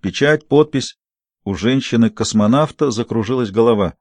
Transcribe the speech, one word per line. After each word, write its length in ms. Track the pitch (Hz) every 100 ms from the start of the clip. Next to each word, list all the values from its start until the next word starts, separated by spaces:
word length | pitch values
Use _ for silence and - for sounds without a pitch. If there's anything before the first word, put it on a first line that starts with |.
печать, 440 | 95 - 143 151 -
подпись. 520 | 143 151 135 - - _ _ _ _
У 100 | 101
женщины-космонавта 1400 | 95 113 135 - 117 113 - 110 110 104 135 151 - 143
закружилась 600 | 110 113 113 104 131 110
голова. 440 | 104 117 107 87 -